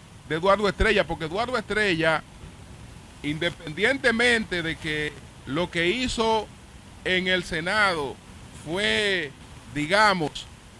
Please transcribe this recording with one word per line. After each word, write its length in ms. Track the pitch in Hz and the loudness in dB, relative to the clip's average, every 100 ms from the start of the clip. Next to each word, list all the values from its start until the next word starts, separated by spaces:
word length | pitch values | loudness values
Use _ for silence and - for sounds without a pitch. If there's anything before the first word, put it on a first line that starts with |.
| - - - | -20 -16 -4
de 60 | 156 | 0
Eduardo 340 | 190 196 202 | 4 4 4
Estrella, 360 | - 208 220 151 | 2 4 4 2
porque 200 | 156 160 | -2 -4
Eduardo 320 | 185 240 247 | -4 -2 -2
Estrella, 640 | 202 202 208 165 160 156 - - - - - - - - - - | -2 0 2 4 4 2 -2 -18 -18 -18 -18 -18 -18 -18 -18 -10
independientemente 1400 | 143 156 170 - 151 156 220 269 254 226 240 233 190 180 | -6 -2 -4 -4 -10 0 0 2 2 4 4 2 0 -2
de 160 | 165 151 | -2 -4
que 340 | 160 151 151 147 - - - | -4 -2 -4 -8 -18 -14 -4
lo 240 | 143 175 | -2 -2
que 180 | 175 175 | 0 0
hizo 580 | 233 254 - 226 220 208 - - - - - | 0 -2 0 2 2 -2 -14 -20 -20 -20 -8
en 240 | - 185 185 | 0 0 2
el 160 | 185 | 0
Senado 720 | 175 165 170 214 202 165 135 95 - - - - 151 | 0 -4 0 4 4 2 -4 -8 -14 -18 -16 -14 -6
fue, 680 | 185 214 220 208 185 143 - - - - | -2 2 2 2 0 -4 -10 -18 -18 -8
digamos, 720 | 135 151 196 214 185 147 - - - - | -4 2 6 6 6 0 -4 -14 -18 -20